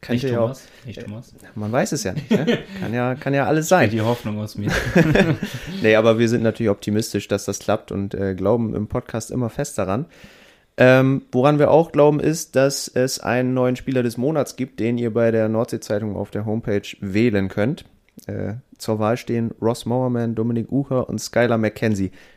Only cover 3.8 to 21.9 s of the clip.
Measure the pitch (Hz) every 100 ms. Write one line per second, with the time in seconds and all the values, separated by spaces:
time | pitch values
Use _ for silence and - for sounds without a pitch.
3.8 | 110 110 113 120 110 104 107 - 101 -
4.8 | - 180 160 143 165 - 202 120 - 190
5.8 | 110 110 113 113 117 117 113 - 113 101
6.8 | - 104 110 101 - 101 - 101 - 107
7.8 | - 98 98 92 98 92 95 117 113 -
8.8 | 107 123 - 113 - 127 117 - 143 -
9.8 | 92 107 170 - - - - _ _ -
10.8 | 127 127 131 139 - 123 139 147 147 151
11.8 | 165 143 147 147 151 165 - 127 139 135
12.8 | - 120 131 - - 120 127 127 127 127
13.8 | - 127 120 113 135 156 117 - 123 -
14.8 | 113 120 120 113 117 110 110 110 120 107
15.8 | - 104 107 95 101 104 107 110 113 101
16.8 | - - 101 101 120 101 98 - 113 175
17.8 | - _ _ - - 104 98 117 - -
18.8 | - 107 107 123 - 117 113 - 110 120
19.8 | 113 127 127 120 117 113 117 117 - 135
20.8 | 139 131 - 113 - - 120 113 107 -
21.8 | 113